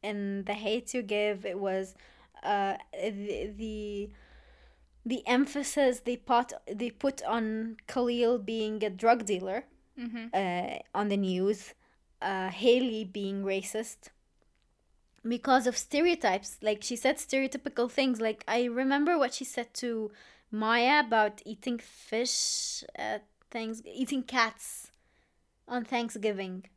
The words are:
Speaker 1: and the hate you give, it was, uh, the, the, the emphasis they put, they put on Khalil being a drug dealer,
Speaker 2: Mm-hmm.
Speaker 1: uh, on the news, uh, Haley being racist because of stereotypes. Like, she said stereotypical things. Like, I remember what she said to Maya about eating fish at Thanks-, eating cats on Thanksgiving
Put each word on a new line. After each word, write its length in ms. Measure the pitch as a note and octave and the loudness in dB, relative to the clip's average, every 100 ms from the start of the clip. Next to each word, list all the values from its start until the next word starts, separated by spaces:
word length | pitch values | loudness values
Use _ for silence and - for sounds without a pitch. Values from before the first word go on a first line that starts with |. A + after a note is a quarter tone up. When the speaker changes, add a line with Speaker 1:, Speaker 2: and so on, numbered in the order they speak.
Speaker 1:
and 440 | G3+ G#3 G3+ G3 F#3+ | -6 -4 -4 -4 -4
the 80 | |
hate 400 | G#3 G#3 A3+ A#3 | -4 -2 -2 -2
you 80 | B3+ | -6
give, 420 | G3+ G#3 G#3 G3+ | -2 0 0 0
it 140 | G3 F#3 | -4 -2
was, 360 | G3 F#3+ F#3+ - - - _ - | -2 -2 -4 -12 -20 -20 _ -8
uh, 340 | - G3+ G3 - - | -2 0 0 -2 -8
the, 580 | - G#3 G3 G3+ C3+ F#3 | -6 -4 -4 -4 -4 -6
the, 560 | G#3 A3 G#3+ G#3 G3+ G3+ - - - - - - _ _ _ | -6 -6 -6 -6 -6 -6 -10 -20 -20 -20 -20 -20 _ _ _
the 180 | A#3 B3 - | -4 -4 2
emphasis 720 | B3 C4+ C#4+ C4+ - C4+ B3 | 2 2 0 -2 4 4 2
they 160 | - B3 | -4 -6
put, 380 | - A#3+ B3 - - | 2 2 2 -6 -10
they 220 | G#3 A#3+ | -4 -4
put 340 | A3+ C#4 C4+ | 0 -2 -2
on 520 | - A3+ A3 A3 A3+ A3 - | -2 0 0 -2 -6 -10 -6
Khalil 500 | C4 B3 A#3+ A#3 B3 | 0 0 4 4 2
being 440 | G3+ A3+ G#3+ G#3+ | 0 -2 -2 0
a 80 | G#3+ | -2
drug 340 | F#3 A3+ A#3+ G3+ | 2 4 4 4
dealer, 380 | F#3+ F#3+ G3+ - _ _ - | -2 -2 -4 -6 _ _ -12
Speaker 2:
Mm-hmm. 280 | A#3+ A#3 A3+ | -10 -10 -2
Speaker 1:
uh, 460 | G3 F#3+ F3 F3 - - | -2 0 -2 -4 -8 -6
on 160 | - G#3 | -2 0
the 80 | G3+ | 2
news, 560 | F#3+ F3+ G3 G#3 - - _ _ _ _ | 2 2 2 0 -4 -20 _ _ _ _
uh, 260 | F#3+ G3 F#3 | -4 -2 -4
Haley 560 | F3 A#3 B3 B3 A3 | 0 4 6 4 -2
being 400 | G3+ G3+ G3 G3 | -6 -4 -4 -2
racist 640 | G3 F#3+ G3 A3 A3+ - - _ _ _ _ _ _ _ _ _ _ _ | -2 -2 -2 -4 -6 -10 -18 _ _ _ _ _ _ _ _ _ _ _
because 440 | A3+ A#3+ C#4 B3+ A#3+ | -6 -4 4 4 4
of 100 | A#3 | -2
stereotypes. 800 | - C#4+ F4 E4 A3+ F#3+ G3+ - | -2 4 4 4 2 0 -4 -2
Like, 200 | G#3+ G#3 | 0 0
she 140 | - A#3 | -2 0
said 220 | C#4 C#4 | 2 2
stereotypical 720 | - C4+ C4 C4+ C#4+ - A#3+ | 0 0 0 -2 -6 -2 0
things. 280 | C4 C4+ A3+ | 2 2 2
Like, 240 | A3 G#3+ - | 0 -2 -2
I 160 | A3+ | 0
remember 540 | B3 A#3 C4+ C#4+ D4 F4 | 2 0 2 4 4 4
what 160 | C4 | 2
she 100 | - | 0
said 300 | C4 - A#3 | -6 -6 -6
to 360 | - B3 A3+ G#3+ G#3 - - _ | -6 -4 -2 -4 -8 -20 -20 _
Maya 500 | G#3+ G#3+ A#3 A#3+ D4 | -2 2 4 6 6
about 420 | A#3+ A3 G#3+ G#3 | 6 4 4 0
eating 340 | - A3 - A#3 | -12 -8 -4 -4
fish 1040 | - - - A3 B3+ - - - - - - - | -6 -20 -4 -2 0 0 0 -2 -4 -8 -10 -8
at 300 | G#3+ G#3+ - _ _ | -6 -6 -8 _ _
Thanks-, 320 | A#3 A3 A3+ | -8 -8 -8
eating 380 | - - C4 C4+ | -12 -6 -2 -2
cats 680 | B3 B3+ A3+ - - - - _ _ _ _ _ _ _ - | -2 2 2 0 -10 -10 -14 _ _ _ _ _ _ _ -6
on 160 | A#3+ | -4
Thanksgiving 800 | A3+ B3 A#3 A#3 G#3+ G3 F#3+ F#3 - | -2 -2 -2 -2 -2 -2 -4 -8 -12